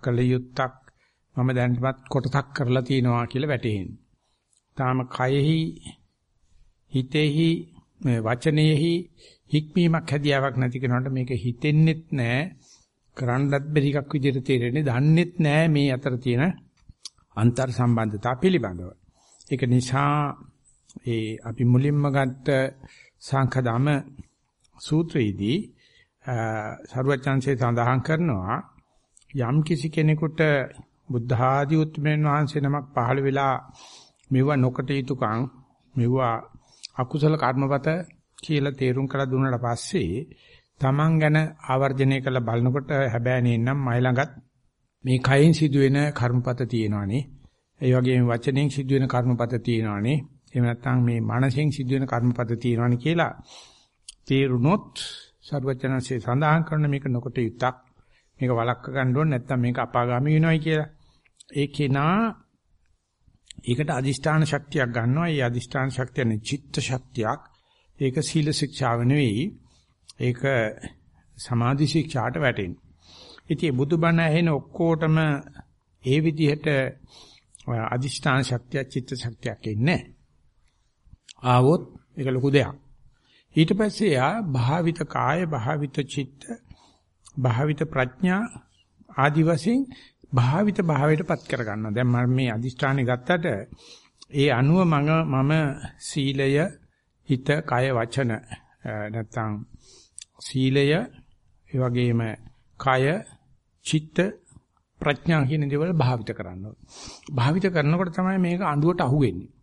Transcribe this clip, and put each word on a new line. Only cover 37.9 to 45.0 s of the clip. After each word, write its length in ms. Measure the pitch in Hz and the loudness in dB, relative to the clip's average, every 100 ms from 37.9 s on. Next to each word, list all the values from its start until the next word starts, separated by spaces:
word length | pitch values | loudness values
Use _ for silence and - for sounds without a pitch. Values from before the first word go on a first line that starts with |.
| 165 170 _ _ - | -4 -6 _ _ -20
කියලා 300 | - 151 139 | -4 -2 -2
තේරුම් 360 | 135 131 127 135 | -2 -2 0 -2
කරලා 180 | 139 135 | -2 -2
දුන්නාට 360 | 131 135 123 | 0 0 0
පස්සේ 640 | 120 120 - 190 90 101 160 - _ - _ _ | -2 -4 -4 -4 -2 -4 -8 -18 _ -20 _ _
තමන් 400 | 135 139 160 160 | 0 2 4 4
ගැන 180 | 151 156 | 4 4
ආවර්ජනය 840 | - - - 131 139 135 135 135 | 2 -6 -2 0 2 2 2 2
කරලා 180 | 131 131 | 0 -2
බලනකොට, 500 | 113 117 123 139 131 | 0 2 2 0 -2
"හැබැයි 500 | 143 135 120 120 127 | 0 0 0 0 2
නේනම් 360 | 123 117 117 143 | 2 2 0 -2
මයි 240 | 131 120 | 0 0
ළඟත් 300 | 127 123 147 - _ _ _ _ _ _ | 2 0 -2 -6 _ _ _ _ _ _